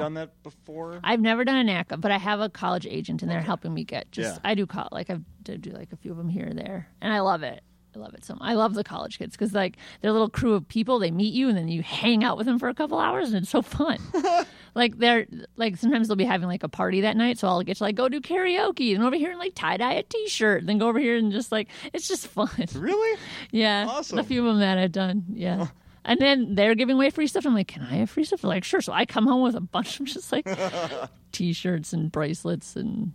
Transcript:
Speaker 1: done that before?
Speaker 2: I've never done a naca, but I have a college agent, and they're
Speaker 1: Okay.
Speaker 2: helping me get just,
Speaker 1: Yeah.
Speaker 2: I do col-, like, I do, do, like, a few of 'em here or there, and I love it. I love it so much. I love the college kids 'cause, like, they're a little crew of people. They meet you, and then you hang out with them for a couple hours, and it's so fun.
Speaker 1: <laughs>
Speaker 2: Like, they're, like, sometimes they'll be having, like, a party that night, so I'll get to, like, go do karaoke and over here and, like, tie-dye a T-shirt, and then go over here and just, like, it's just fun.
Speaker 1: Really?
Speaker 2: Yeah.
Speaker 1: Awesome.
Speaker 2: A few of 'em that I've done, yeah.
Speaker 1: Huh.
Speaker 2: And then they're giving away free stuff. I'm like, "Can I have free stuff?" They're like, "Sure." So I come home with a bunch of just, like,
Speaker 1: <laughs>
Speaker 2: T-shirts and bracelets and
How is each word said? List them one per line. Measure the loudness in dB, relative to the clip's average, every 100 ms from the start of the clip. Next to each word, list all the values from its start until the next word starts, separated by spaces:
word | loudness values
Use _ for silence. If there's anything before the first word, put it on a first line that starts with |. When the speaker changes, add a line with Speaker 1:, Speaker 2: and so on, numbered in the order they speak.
| -6
Speaker 1:
done | -6
that | -10 _
before? | -20 -20 -16 -12 -10 -4
Speaker 2:
I've | 0 4
never | 4 4
done | 4 4
a |
naca, | 4 2 -2 -2
but | 0
I | 2
have | 2 0
a | -2
college | -2 -2 -2 -2
agent, | -6 -4 -4
and | -2
they're | -2
Speaker 1:
Okay. | -2
Speaker 2:
helping | -4 -4
me | -6
get | -6 -8 -8
just, | -6 -6 -4
Speaker 1:
Yeah. |
Speaker 2:
I | -2
do | 0 0
col-, | -4 -8
like, | -8 -6
I | -8 -10 -16
do, | -14 -12
do, | -12
like, | -14 -14
a | -14
few | -12
of | -8
'em | -4
here | -4 -4
or |
there, | -8 -8 -10 -12 _
and | -2
I | 0
love | 2 0
it. | -2 -10 -16 _ _
I | -18
love | -18
it | -18
so | -16 -10
much. |
I | -2
love | 2 2
the | 0 -4
college | -8 -10 -10
kids | -12 -4
'cause, | -2
like, | 0 -2 -4 -16 -4
they're | 0
a |
little | 2 2
crew | 2 2
of | 2 0
people. | -2 0 2
They | 2
meet | 2 0
you, | 2 2
and | 2
then | 0
you | -2
hang | -4 -2 2 4
out | 4 0
with | 0
them | 0
for | 0
a |
couple | -2 -2 0
hours, | 0 0 0
and | 0
it's | 2
so | 0
fun. | 0 0 0 -2 -2
Speaker 1:
<laughs> | 0 2 2 2 -6 -10
Speaker 2:
Like, | 0 0 4
they're, | 4 4 0 -8 -16 -4
like, | -2 0
sometimes | 2 4 2
they'll | 2
be |
having, | 2 2 0
like, | -4
a | -6
party | -2 0 2
that | 2 2
night, | 2 2
so | 2
I'll | 2
get | 0 -2
to, |
like, | -2 2
go | 0
do | 0
karaoke | -2 0 0 0 0 0 2 4
and |
over | 2 2
here | -2
and, | -2
like, | -8
tie-dye | -4 -2 0 0 -2
a |
T-shirt, | -2 -4 -4 2 2 2
and | 2
then | 2
go | 4
over | 2
here | 2 2
and | 2
just, | 0 -2
like, | -2 -4 -8 -10
it's | -8 -4
just | -4 -4
fun. | -2 -2 -2 -4
Speaker 1:
Really? | -4 -2 0 0 -2 -6 -14 -4
Speaker 2:
Yeah. | 2 2 2 0
Speaker 1:
Awesome. | -4 -4 -2
Speaker 2:
A |
few | 0 0 2
of |
'em | 4
that | 4 4
I've | 2
done, | 2 0 0 -4
yeah. | -4 -2 -2
Speaker 1:
Huh. | -2 -6 -20 -12 -2
Speaker 2:
And | 4
then | 4 4 2 4
they're | 6
giving | 6 4 4
away | 4
free | 2 0
stuff. | 0 2
I'm |
like, | 2 2
"Can | -4
I | -4 -2
have | 0
free | 0
stuff?" | 0 0
They're | 0
like, | -2
"Sure." | 0 0
So | 0
I | 0 0
come | 2 4
home | 6
with | 4 2
a |
bunch | -2 -4 -4 -4
of | -8
just, | -8 -4
like, | -4 -2
Speaker 1:
<laughs> | -2 -2 -2 -4 -6 -10 -12 _
Speaker 2:
T-shirts | -4 -2 0 0 -2 -2
and | -4 -2
bracelets | -2 -2 -4 -4 -4 -6 -6
and | -4 -4 -4